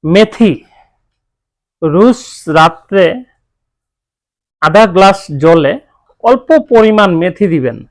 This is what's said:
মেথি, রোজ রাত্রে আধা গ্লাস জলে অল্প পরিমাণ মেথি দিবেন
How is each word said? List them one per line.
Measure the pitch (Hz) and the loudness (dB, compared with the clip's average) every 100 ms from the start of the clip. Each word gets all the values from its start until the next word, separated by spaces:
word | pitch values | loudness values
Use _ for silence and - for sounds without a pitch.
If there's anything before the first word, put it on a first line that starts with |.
মেথি, | 156 185 214 - 220 127 _ _ _ _ _ _ _ _ _ _ _ _ | 0 0 0 0 -2 -2 _ _ _ _ _ _ _ _ _ _ _ _
রোজ | 160 160 233 240 - - - 156 | -4 0 0 0 -8 -18 -4 0
রাত্রে | 160 - _ 196 170 247 254 _ _ _ _ _ _ _ _ _ _ _ _ _ | 0 -2 _ 0 0 -2 -14 _ _ _ _ _ _ _ _ _ _ _ _ _
আধা | 151 180 220 | -2 0 0
গ্লাস | 175 196 196 - 143 | 2 0 0 -8 -2
জলে | 156 165 143 269 _ _ _ _ | 2 2 0 -4 _ _ _ _
অল্প | 233 254 - 311 - | -2 -2 0 -2 2
পরিমাণ | 233 220 214 202 165 | 0 2 2 0 -2
মেথি | 180 175 202 | -4 -4 -4
দিবেন | 160 127 113 - | -2 -6 -10 -20